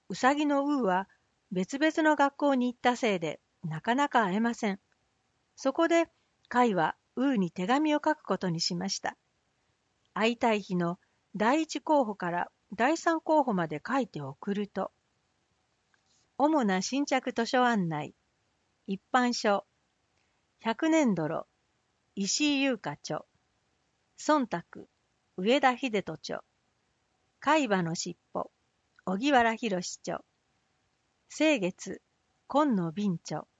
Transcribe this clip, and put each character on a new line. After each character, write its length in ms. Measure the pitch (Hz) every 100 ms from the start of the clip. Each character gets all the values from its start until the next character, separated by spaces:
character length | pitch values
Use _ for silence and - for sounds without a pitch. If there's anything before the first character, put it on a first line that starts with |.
| _
ウ 80 | 190
サ 180 | 254
ギ 100 | 285
の 220 | 302 285 277
ウ 160 | 294
ー 20 |
は 240 | 226 180 196 _ _ _ _
別 260 | 185 190 277
々 240 | 311 320
の 140 | 311 294
学 200 | 285 -
校 180 | 294 269
に 160 | 247
行 40 | 240
っ 40 |
た 160 | 247 247
せ 200 | 233 190
い 20 |
で、 180 | 160 - _ _
な 180 | 165 156
か 140 | -
な 140 | 247 285
か 160 | 254
会 100 | 208
え 60 | 190
ま 140 | 233
せ 180 | 233 214
ん。 80 | 190 _ _ _ _ _ _ _
そ 180 | - 269
こ 140 | 269 330
で、 220 | 339 330 _ _ _ _
カ 160 | 247
イ 100 | 247
は 220 | 185 160 - _
ウ 200 | - 269
ー 20 | 254
に 160 | 180
手 160 | - 185
紙 260 | 262 311
を 60 | 294
書 120 | 311 302
く 80 |
こ 140 | - 190
と 120 | 185
に 100 | 165
し 140 | -
ま 140 | 175 190
し 100 | -
た。 180 | - - _ _ _ _ _ _ _ _ _
会 180 | - 220
い 40 | 233
た 160 | 240
い 100 | 214
日 120 | 190
の 240 | 180 170 175 _ _ _ 185
第 260 | 214 294
一 180 | 320 302
候 240 | - 302
補 120 | 226 202
か 160 | 180
ら 180 | 175 - _ _
第 220 | 190 240 330
三 240 | - 320
候 240 | - 311
補 100 | 262
ま 140 | 196 160
で 120 | 151 -
書 120 | 262
い 100 | 233
て 120 | 165
送 320 | 147 151 -
る 140 | 202 202
と、 240 | - 190 _ _ _ _ _ _ _ _ _ _ _ _ _ _ _
主 280 | 285 311
な 180 | 208 185
新 240 | 190 262 285
着 260 | 269 254
図 140 | 240 226
書 180 | 254
案 240 | 247 226 175
内。 260 | 151 147 - _ _ _ _ _ _ -
一 140 | 190 _
般 200 | 254 247
書。 320 | 233 226 202 - _ _ _ _ _ _ _ _ _
百 280 | 226 226 320
年 260 | 320 277
泥。 320 | 180 156 160 - _ _ _ _ _ _ -
石 420 | 196 - 302 285
井 40 |
優 160 | 277 240
香 140 | -
著。 320 | 147 - 151 - _ _ _ _ _ _ _ _ _
忖 280 | - 302 254
度。 420 | 175 - - - _ _ _ _ -
上 240 | 190 269
田 160 | 269 247
秀 260 | 269 208
人 100 | 180
著。 280 | 160 - - - _ _ _ _ _ _ _ _ _
海 280 | - 311 262
馬 160 | 190
の 120 | 170
し 160 | 175 -
っ 60 | 170 _
ぽ。 180 | - - _ _ _ _ _
荻 260 | - 190 269
原 240 | 277 233
浩 220 | 226 233 185
著。 460 | 180 - - 165 - _ _ _ _ _ _ _ _ _ _
星 320 | - 311 294
月。 420 | 180 - - 185 _ _ _ _ _
紺 260 | 262 302
野 160 | 214 170
敏 280 | 160 208 170
著。 240 | - 156 - _